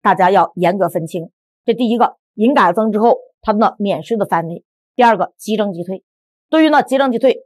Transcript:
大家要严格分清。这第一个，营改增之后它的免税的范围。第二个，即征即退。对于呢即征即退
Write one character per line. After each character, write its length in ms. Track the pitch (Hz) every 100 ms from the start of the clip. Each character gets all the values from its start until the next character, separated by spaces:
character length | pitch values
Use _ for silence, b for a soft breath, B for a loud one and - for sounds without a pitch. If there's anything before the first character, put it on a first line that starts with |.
大 120 | -
家 160 | 185 185
要 220 | 190 165 -
严 220 | 175 196
格 120 | 175
分 180 | 175 160
清。 240 | 180 165 _ _ _
这 100 | -
第 160 | 226 240
一 80 | 233
个， 200 | - - _ -
营 180 | 226
改 200 | 294 185
增 180 | 175 220
之 80 | 208
后 180 | 233 - - _
它 120 | -
的 220 | 214 214 -
免 240 | 202 156
税 140 | 160 226
的 80 | 196
范 200 | 170 165
围。 180 | 170 - _ _ -
第 80 |
二 140 | 240 202
个， 160 | - _
即 180 | - 214
征 160 | 208
即 120 | 170
退。 200 | 175 190 - _ _ _ _
对 160 | 320 311
于 40 |
呢 140 | 294
即 140 | - 269
征 140 | 269
即 60 | 226
退 220 | 262 -